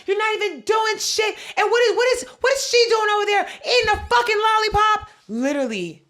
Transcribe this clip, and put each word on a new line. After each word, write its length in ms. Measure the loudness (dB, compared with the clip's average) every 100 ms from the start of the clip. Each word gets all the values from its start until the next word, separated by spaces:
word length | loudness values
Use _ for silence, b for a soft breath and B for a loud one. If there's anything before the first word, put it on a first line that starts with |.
| B
You're 120 | -2
not 180 | -2 -2
even 260 | -4 -4
doing 360 | -2 0 0 -2
shit. 380 | -4 -2 -2 -4 B B
And 140 | 0
what 120 | 2 2
is, 60 | 2
what 120 | 2 0
is, 60 | -4 B
what 120 | 0
is 140 | 0 2
she 180 | 2 4
doing 200 | 2 2 0
over 100 | 0
there 220 | 0 -2 B -2
eating 280 | 0 2
a 120 | 0 0
fucking 300 | 0 2 0
lollipop? 720 | 2 2 0 2 2 0 -4 B B
Literally 800 | -4 -2 -2 -2 -4 -8 -10 _